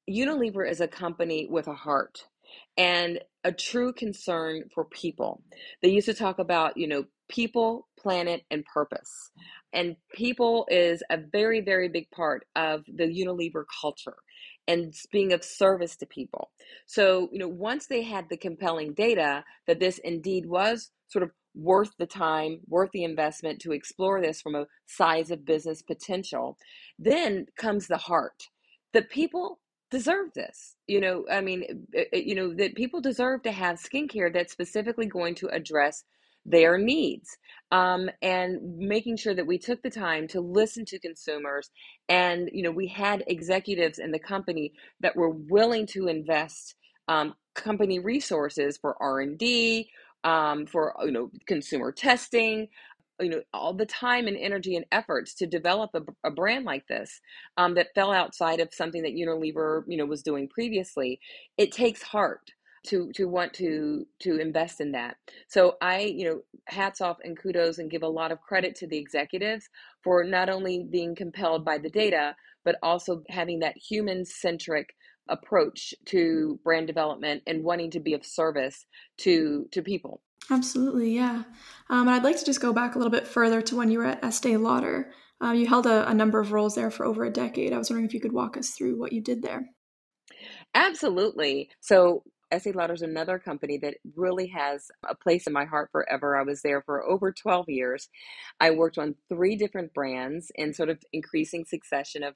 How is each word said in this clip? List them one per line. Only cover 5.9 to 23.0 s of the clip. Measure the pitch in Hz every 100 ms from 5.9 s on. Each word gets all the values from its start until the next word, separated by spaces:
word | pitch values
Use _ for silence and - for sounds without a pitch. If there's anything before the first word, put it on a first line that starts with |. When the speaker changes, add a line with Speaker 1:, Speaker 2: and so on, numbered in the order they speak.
| 196 202
Speaker 1:
to |
talk | 208 208 185
about, | 175 170 160 -
you | 160
know, | 143 139 _ _
people, | - 226 233 226 233 - _
planet, | 202 180 175 170 -
and | 151 147
purpose. | - 147 - - - - _ - - _
And | 175 175 170 _
people | - 240 247 233 233 -
is | 180 175 165 -
a | 165
very, | 151 202 220 226
very | 196 190 180
big | 170 160
part | - 160 135 - 151
of | 160 156 151
the | 151 165
Unilever | 175 180 175 170 156 147 -
culture | 151 - - - _ - - - -
and | 170 165
s-, | - -
being | 208 196
of | 175
service | - - 190 190 170 -
to | -
people. | - 131 - - _ - - _
So, | - 196 185 180
you | 202
know, | 180
once | 175 214 277 -
they | 254
had | 233 202 170
the | 175
compelling | 185 165 185 165 151
data | 147 226 208 151 143 - - -
that | 165
this | 185 180
indeed | - 170 170 185 165
was | 180 208 233 - _ _
sort | 202
of | 175 - _ 151
worth | 160 190 208 -
the | 175
time, | 202 165 156 156 165 175
worth | 175 196
the | 196